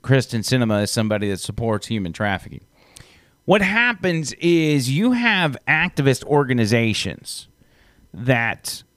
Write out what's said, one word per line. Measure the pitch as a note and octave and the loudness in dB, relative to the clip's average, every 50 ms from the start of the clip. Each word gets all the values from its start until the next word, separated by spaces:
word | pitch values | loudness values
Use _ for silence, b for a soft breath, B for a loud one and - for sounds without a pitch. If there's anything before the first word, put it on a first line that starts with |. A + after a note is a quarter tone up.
Kristen | - B2 C3+ C3+ A#2+ - B2+ A2+ | 2 2 2 2 2 -2 -6 -6
Sinema | G2+ - C#3 B2+ A#2+ A2 G#2+ G#2 | -2 0 0 0 2 2 2 0
as | G#2 - | 0 0
somebody | - A#2 A2 G#2+ G#2+ G#2 G#2 G2+ | -2 -2 0 0 0 0 0 -2
that | F#2+ F2 | -4 -4
supports | - - G2+ - A#2+ A2+ G#2+ G2+ - | -6 -10 -8 -6 -4 -2 -2 -4 -4
human | - A2+ G#2+ F#2+ E2+ | -6 -6 -4 -4 -6
trafficking. | E2 - G#2+ G#2 G2 F2 - - D2 - - _ b b b b b b b b b b b b b b b | -4 -4 -2 -2 -2 -4 -6 -14 -18 -20 -20 _ b b b b b b b b b b b b b b b
What | - F#3 G#3+ | 2 2 2
happens | G3 F#3+ G#3 A3+ A#3+ B3 A#3 F#3 - F#3 E3+ D#3+ D3+ B2 - - | 2 2 2 0 0 0 -2 -2 -2 -2 -2 -2 -4 -6 -8 -2
is | - E3+ E3+ E3 D#3+ D3+ D3+ C#3+ A#2+ B2+ | 2 2 4 4 4 2 2 2 0 0
you | C3+ D#3+ G#3+ B3+ | 0 2 2 2
have | B3 A#3+ A#3+ A#3 G#3 F#3+ F3 D3+ B2+ - _ - | 2 2 2 2 2 2 0 0 -2 -4 _ 0
activist | D3+ D#3 E3+ F3+ - - C#3 C#3 B2+ - - | 0 2 0 0 -2 2 2 2 2 2 0
organizations | - D3 D3 C#3+ B2 B2+ A#2+ A2+ G2+ A#2 A#2 A#2 A2+ G2+ - - G2 C#2 - - - - - - _ _ b b b b b b b b b b b | 0 2 2 2 2 2 2 2 2 2 2 2 0 -2 -2 -4 -6 -8 -10 -14 -16 -16 -16 -16 _ _ b b b b b b b b b b b
that | - F2 A#2+ B2+ B2+ A#2 A#2 A2+ - - - - - - - _ _ | -16 -4 0 2 2 2 2 -2 -4 -6 -10 -12 -12 -12 -16 _ _